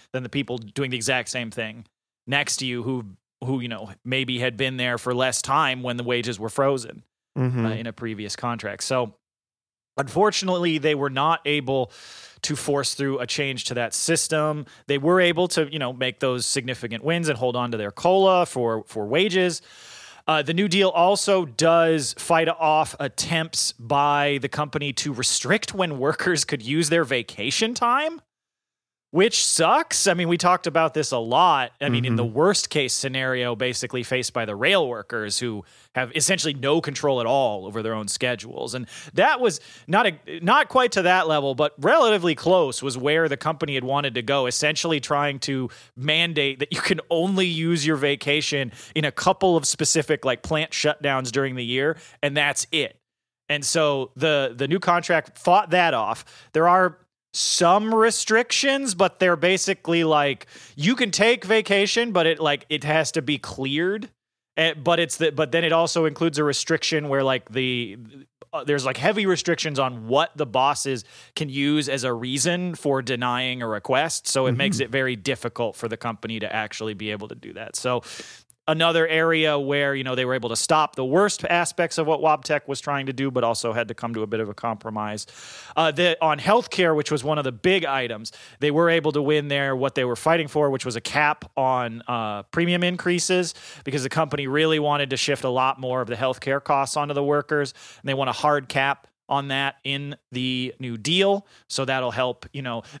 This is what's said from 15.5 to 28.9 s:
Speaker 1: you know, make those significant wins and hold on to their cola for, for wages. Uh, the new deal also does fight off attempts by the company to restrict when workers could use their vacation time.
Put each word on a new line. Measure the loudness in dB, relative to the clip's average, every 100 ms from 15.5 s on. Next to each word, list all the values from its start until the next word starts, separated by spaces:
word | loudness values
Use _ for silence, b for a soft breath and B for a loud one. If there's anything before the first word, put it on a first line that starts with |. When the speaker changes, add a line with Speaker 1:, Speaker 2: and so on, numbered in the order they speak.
| 0 -2
Speaker 1:
you | -2
know, | -6
make | -2 -4 0
those | -2 0 -2
significant | -4 -4 -6 -8 -4
wins | -2 0 -2
and | 0
hold | -2 -2
on | -4
to | -4
their | -6
cola | 0 2 6 6 4 2
for, | 0 -2 -2 -6
for | -8 0
wages. | 2 2 2 0 -2 B B B B B B 0
Uh, | 0
the | 0
new | 0 2
deal | 4 4
also | 4 4 4 2 2
does | 0 0 4 6 4 2 -2 -6
fight | 0 2 2
off | 2 2 4 2 -4
attempts | -6 -4 -2 -2 -2 -4 -4
by | -6 -2 2 4 2 2 0
the | -2
company | -4 -4 -4 -4
to | -4 -4
restrict | -4 -2 -2 0 0 0
when | -2 -2 0
workers | -2 0 0 0 -2
could | -4
use | -2 0 2
their | 2
vacation | 2 -2 -4 -6 -4 -2 -2
time. | 0 2 2 0 -6 -14 _ _ _ _ _ _